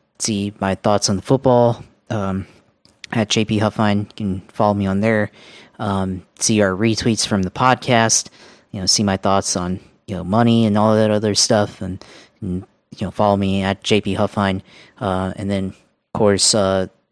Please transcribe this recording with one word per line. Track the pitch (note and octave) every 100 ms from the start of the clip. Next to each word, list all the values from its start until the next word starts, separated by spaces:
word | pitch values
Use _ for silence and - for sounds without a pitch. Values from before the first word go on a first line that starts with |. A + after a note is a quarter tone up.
| _ -
see | - G#2 G2+ -
my | G2 F#2
thoughts | A2 G2+ -
on | G2
the |
football, | - C3 C3 B2 A#2 A2+ - _ -
um, | A2 F#2+ F#2+ F#2 - _ _ _ _ -
at | A#2+ G#2
J | A2+ G#2
P | G#2+
Huffine. | G#2+ - G#2 G2+ G#2
You | -
can | G#2 F#2 -
follow | - G#2
me | G2+ G2
on | G2
there. | A2+ A2 G#2 - - - - -
Um, | G#2+ G2 F#2+ F#2 - -
see | C#3 G#2+
our | G2+
retweets | F#2 A2+ G#2+ B2 G#2+ -
from | G#2
the | F#2
podcast. | - B2+ B2 - A#2 A2+ - - - - - _
You | G#2
know, | F#2
see | -
my | G2+ F#2+
thoughts | G2+ G2 - F#2+
on, | F2+ F2+ - _ -
you | F#2
know, |
money | F2 A2 A#2 A#2 A2+
and | G#2
all | A2 G#2+
that | G#2+
other | G#2+ G#2+ G2
stuff, | - A2 G#2 -
and, | F#2 F#2+ - - - -
and, | G2 F2+ - _ _ -
you | G2+
know, |
follow | - G#2 G2+
me | G2 G2
at | F#2+ G2
J | - G#2+
P | G2+ F#2
Huffine. | G#2 - G2 F#2+ - - - -
Uh, | G2 F#2 F#2+ -
and | G2
then, | G2 F#2+
of | - _ _ _
course, | - G#2+ G2 - A2+
uh, | F#2+ F#2+ F#2 _ _